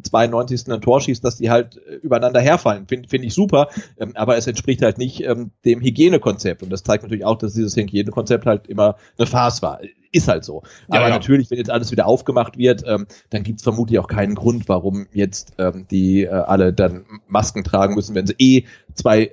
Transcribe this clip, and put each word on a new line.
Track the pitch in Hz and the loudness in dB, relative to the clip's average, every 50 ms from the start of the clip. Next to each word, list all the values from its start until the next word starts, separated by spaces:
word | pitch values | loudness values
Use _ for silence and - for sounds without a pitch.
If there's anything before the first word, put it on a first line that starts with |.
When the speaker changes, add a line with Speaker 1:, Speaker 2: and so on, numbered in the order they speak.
| - | -8
Speaker 1:
zweiundneunzigsten | - - 113 117 117 117 117 123 127 127 123 - - 120 | -2 0 2 2 2 0 -2 -2 -2 -4 -6 -6 -6 -8
ein | 110 | -4
Tor | 101 120 120 139 | 0 2 2 2
schießt, | - - 131 120 - | 2 0 -4 -4 -4
dass | 127 117 | -4 -4
die | - 117 113 | -2 0 0
halt, | 120 120 120 117 - | 2 2 0 -2 -6
äh, | - - - 76 | -20 -20 -18 -16
übereinander | 69 - 151 123 117 120 123 123 127 | -12 -4 -2 0 0 0 2 2 2
herfallen. | 123 139 160 175 - 127 104 98 98 - | 4 4 4 2 2 0 -2 -2 -4 -6
Find, | - - 123 - | -8 -8 -6 -4
find | - 131 127 | -6 -4 -4
ich | 113 104 | -2 0
super, | - 202 196 170 139 147 - - - - - _ - | 0 0 4 4 4 2 2 -2 -8 -14 -14 _ -12
ähm, | 110 98 - | -12 -10 -6
aber | 107 110 110 123 - | -4 0 0 0 0
es | - 135 | 0 -2
entspricht | 113 127 - - 131 - | -6 -4 -4 -4 -2 0
halt | 131 113 - - | 2 0 0 0
nicht, | 123 127 - - 165 | -4 -6 -6 -6 -4
ähm, | 135 120 117 120 104 - _ - | -4 -4 -4 -6 -10 -14 _ 0
dem | 127 120 120 | 0 0 2
Hygienekonzept. | 123 131 120 107 156 180 180 160 - 127 98 - - 98 85 - - | 0 -2 2 4 4 4 4 2 2 0 -2 -2 -4 -6 -6 -6 -8
Und | 92 | -10
das | 95 98 - | -10 -6 -2
zeigt | - 107 104 - | -2 -2 -2 -2
natürlich | 101 113 104 95 | -4 -8 -4 -2
auch, | 104 113 113 | -2 -2 -2
dass | - 107 98 | -2 -4 -4
dieses | 113 110 104 - | -4 -4 -2 -2
Hygienekonzept | - 104 98 98 101 101 104 - - 110 - 120 113 - | -2 -4 -2 -2 -2 -2 -2 -4 -4 -2 0 0 0 2
halt | 123 107 101 - - | 2 0 0 -2 -4
immer | - 104 104 107 - - _ _ _ - | -2 2 2 2 2 0 _ _ _ -2
eine | 117 113 | -2 0
Farce | 127 123 123 123 - - | 2 2 0 0 0 -2
war. | - 80 69 - - - - _ _ _ - | -4 -6 -6 -8 -14 -20 -20 _ _ _ 0
Ist | 175 - - | 0 2 2
halt | 98 80 - | 0 0 -2
so. | - 76 80 - - - - - - | -8 -12 -14 -16 -18 -20 -20 -8 -2
Speaker 2:
Ja, | - 110 | 0 2
Speaker 1:
Aber | 117 113 | 2 2
Speaker 2:
ja. | 107 | 2
Speaker 1:
natürlich, | 101 92 - 135 139 127 - | 0 2 4 4 4 4 2
wenn | 123 123 | -4 -6
jetzt | 117 113 | -4 -2
alles | 123 117 117 113 | -4 -4 -4 -2
wieder | 120 113 104 | 0 0 2
aufgemacht | 98 117 - - - 131 123 117 117 - 120 | 4 2 2 2 0 0 0 0 0 0 2
wird, | 120 127 123 - - 123 | 2 4 2 2 0 -2
ähm, | 107 101 101 101 - _ _ _ | -2 -4 -4 -6 -16 _ _ _
dann | - 104 101 | -8 -6 -6
gibt's | 104 110 104 - | -6 -8 -4 -2
vermutlich | - 107 110 117 110 113 104 | -2 -2 -2 0 0 0 0
auch | 87 - | 0 0
keinen | - 104 101 101 104 | -2 -2 -2 -2 -4
Grund, | 101 - 117 120 120 104 - | -2 0 0 0 0 -2 -2
warum | 95 92 85 98 95 101 98 - | -2 -2 -2 -2 -4 -6 -8 -8
jetzt, | - 101 101 95 - - - - _ - | -4 -2 -2 -2 -4 -8 -14 -14 _ -4
ähm, | 92 90 87 92 92 - | -4 -4 -4 -6 -6 -4
die, | - 95 95 92 95 98 98 | -2 0 2 2 2 2 0
äh, | 87 | 0
alle | 92 92 87 - 95 98 95 90 | -2 -2 0 2 2 2 2 2
dann | 87 - 98 90 87 90 95 _ - - - - | 2 2 0 0 0 -4 -12 _ -20 -20 -8 -4
Masken | 98 101 107 - - 107 95 | -2 -2 -2 -2 -4 -8 -4
tragen | - - 98 98 98 104 | -2 0 2 2 2 0
müssen, | 104 101 - 107 | -2 -4 -4 -4
wenn | 92 95 | -4 -4
sie | 98 - - | -4 0 2
eh | 131 131 131 127 123 - - - _ - - | 4 6 6 4 2 -2 -8 -20 _ -18 -10
zwei | - - 123 110 110 110 - | -2 0 2 4 4 2 2